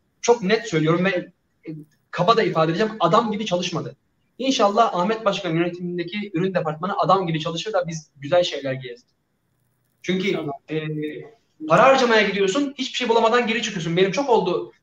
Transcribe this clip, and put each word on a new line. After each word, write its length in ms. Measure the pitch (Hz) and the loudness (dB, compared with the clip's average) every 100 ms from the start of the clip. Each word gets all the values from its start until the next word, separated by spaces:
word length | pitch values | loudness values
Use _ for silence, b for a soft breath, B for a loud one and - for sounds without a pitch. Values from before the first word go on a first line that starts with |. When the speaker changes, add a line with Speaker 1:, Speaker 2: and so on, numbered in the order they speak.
| _ _ | _ _
Speaker 1:
çok 220 | - 240 | 2 2
net 240 | 185 220 - | 2 0 0
söylüyorum 360 | 160 156 170 190 | 0 2 2 2
ve, 40 | 180 - _ _ _ - | -2 -6 _ _ _ -16
e, 40 | 156 - _ _ | -16 -16 _ _
kaba 260 | - 175 226 | -2 2 2
da 60 | |
ifade 280 | 185 165 160 | 2 2 2
edeceğim, 220 | 175 220 - | 2 -2 0
adam 320 | 170 208 233 | 2 2 2
gibi 140 | 202 214 | -4 -4
çalışmadı. 500 | 180 180 160 - - _ _ _ - | -4 -4 -6 -8 -14 _ _ _ -6
İnşallah 580 | 262 262 202 208 226 175 | -2 2 2 4 2 2
Ahmet 300 | 185 226 202 | 0 0 0
Başkan 240 | - 175 165 | -2 -2 0
yönetimindeki 760 | 175 175 175 175 170 208 202 | 0 -2 -6 -6 -6 -8 -6
ürün 200 | 160 190 | -2 -2
departmanı 440 | 180 160 156 185 196 | -2 -4 -4 -4 -2
adam 280 | 160 190 175 | 2 2 2
gibi 120 | 160 | -4
çalışır 340 | 165 165 220 | -4 -6 -4
da 140 | 190 170 | -4 -4
biz 240 | 160 - - | -8 -14 -14
güzel 260 | 143 175 | -2 0
şeyler 300 | 175 147 135 | 0 -4 -8
giyeriz. 320 | 131 127 120 _ _ _ _ _ _ _ _ _ _ | -8 -10 -16 _ _ _ _ _ _ _ _ _ _
Çünkü, 260 | - 185 190 | -4 -2 -2
Speaker 2:
İnşallah. 260 | 165 151 135 - | -2 -4 -10 -8
Speaker 1:
e, 80 | 156 156 151 151 147 - _ _ - 156 | -6 -6 -6 -8 -10 -16 _ _ -10 2
para 160 | 170 | 6
harcamaya 380 | 254 262 240 220 202 | 6 6 4 4 2
gidiyorsun, 460 | 196 190 285 277 - | 2 0 0 -2 -4
hiçbir 200 | 262 - | -6 -4
şey 120 | 240 | 0
bulamadan 380 | 226 220 240 214 | 2 4 2 0
geri 140 | 226 | -2
çıkıyorsun. 360 | 226 190 160 170 | -4 -6 -2 0
Benim 140 | 196 | 2
çok 180 | 226 277 | 0 2
oldu 420 | 220 180 175 - B | 2 2 -2 -6 B